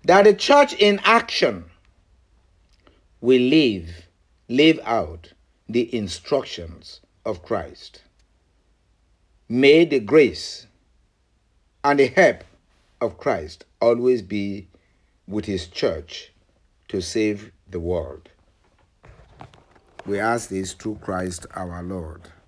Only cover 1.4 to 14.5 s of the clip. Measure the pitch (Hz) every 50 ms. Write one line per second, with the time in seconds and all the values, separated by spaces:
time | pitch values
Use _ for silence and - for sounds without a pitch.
1.4 | 185 135 104 85 82 82 _ _ _ _ _ _ _ _ _ _ _ _ _ _
2.4 | _ _ _ _ _ _ _ _ _ _ _ _ _ _ _ _ - 123 131 127
3.4 | 123 127 147 160 147 120 104 92 80 82 85 85 - _ _ _ _ _ _ _
4.4 | _ - 117 135 156 160 151 - - 110 117 110 85 76 82 82 - - _ _
5.4 | _ _ _ _ _ - 107 120 120 113 - 113 104 92 - - _ - 151 135
6.4 | 113 - - - 85 80 80 - - - - - _ _ _ _ _ 113 104 85
7.4 | - - 113 95 71 67 - - - - _ - _ _ _ _ _ _ _ _
8.4 | _ _ _ _ _ _ _ _ _ _ _ _ _ _ _ _ _ _ _ _
9.4 | _ _ 117 123 139 139 151 165 170 165 147 131 107 101 143 156 139 107 87 -
10.4 | - - - - - _ _ _ _ _ _ _ _ _ _ _ _ _ _ _
11.4 | _ _ _ _ _ _ _ _ - 143 143 139 139 120 - 190 180 143 - -
12.4 | - _ _ _ _ _ _ _ _ _ _ _ 120 - - - - 147 110 87
13.4 | 78 78 - _ - _ _ _ 113 117 117 120 123 127 127 113 92 90 104 101
14.4 | 101 101